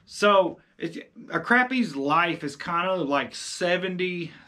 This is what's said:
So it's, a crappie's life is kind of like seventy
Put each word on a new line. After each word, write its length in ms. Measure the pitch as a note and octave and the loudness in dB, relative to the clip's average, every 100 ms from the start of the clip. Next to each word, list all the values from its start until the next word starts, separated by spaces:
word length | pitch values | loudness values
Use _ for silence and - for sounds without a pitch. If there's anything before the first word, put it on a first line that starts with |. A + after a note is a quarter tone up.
So 560 | - - G#3 G3 F3+ - _ - | -18 0 4 6 4 0 _ -10
it's, 220 | E3 - - - - | -10 -8 -16 -18 -6
a 100 | D#3+ | -4
crappie's 560 | - A#3+ B3+ C4 G3+ C#3 | 2 2 4 0 -2 -2
life 480 | C#3 D#3+ E3+ D#3+ | 0 2 2 -2
is 120 | D3 - | -8 -8
kind 340 | - E3+ F#3 | -4 -2 0
of 180 | F#3 C#3 | 0 0
like 260 | C#3+ A#2+ | 0 -2
seventy 1000 | - - - F3 F3+ F#3+ F3+ F#3 F3 D#3+ - | -8 -10 -4 0 0 -2 -4 -4 -4 -8 -12